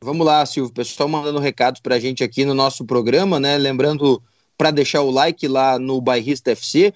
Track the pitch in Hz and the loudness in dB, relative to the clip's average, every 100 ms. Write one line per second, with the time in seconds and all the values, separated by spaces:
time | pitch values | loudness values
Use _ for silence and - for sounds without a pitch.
0 | 117 160 160 151 143 - 127 120 117 - | -8 -2 2 2 2 -2 -6 -6 -8 -4
1 | 143 156 147 147 143 - 123 131 - 123 | -2 -2 -4 -2 -4 0 -2 -2 -2 -2
2 | 123 127 120 120 135 139 135 - 113 123 | -2 -4 -4 -2 -2 0 0 -2 -2 -2
3 | 113 131 196 160 139 143 139 131 143 151 | 2 2 2 0 0 0 0 0 0 2
4 | 143 120 - _ _ - 156 147 135 151 | 2 0 -2 _ _ -2 0 2 0 0
5 | 139 131 160 165 147 135 131 131 131 131 | 0 2 2 0 -2 0 2 0 -2 -2
6 | 123 123 117 139 - 110 - 147 202 | 0 0 0 -2 -2 -2 -2 2 2